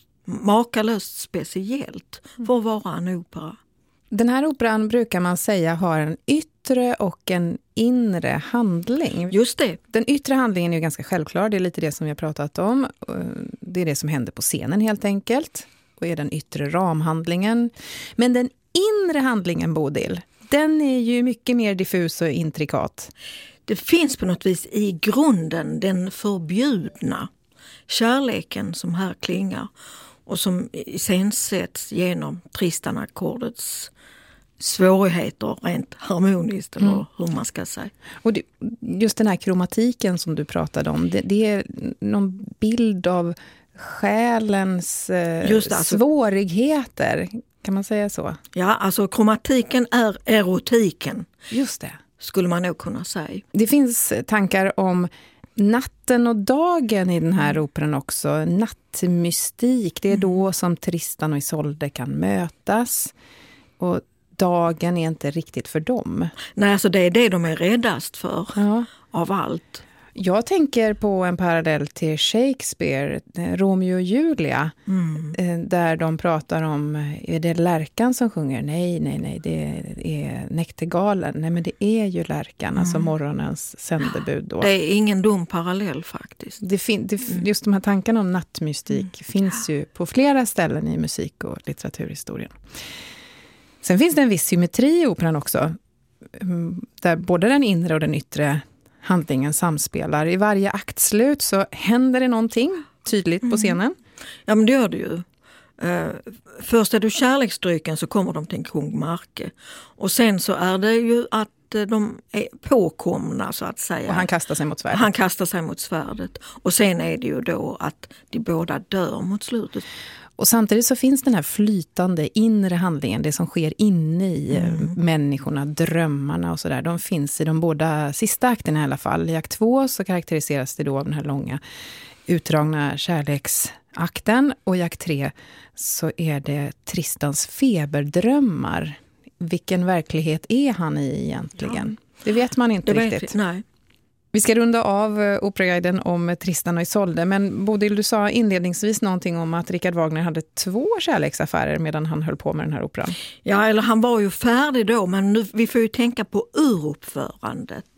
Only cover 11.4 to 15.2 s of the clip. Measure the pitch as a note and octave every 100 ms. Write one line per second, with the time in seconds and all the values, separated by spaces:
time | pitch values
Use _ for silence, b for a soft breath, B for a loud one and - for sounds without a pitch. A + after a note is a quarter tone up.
11.4 | G#3+ G3 F3+ F#3+ D#3+ - D3+ D3 D#3 D3
12.4 | D3 - G3 C4+ C4 - - - - -
13.4 | - - - F3+ D#3+ C#3 D3+ D3 - -
14.4 | - D3+ A2 G#3 A3 G3+ G3+ G3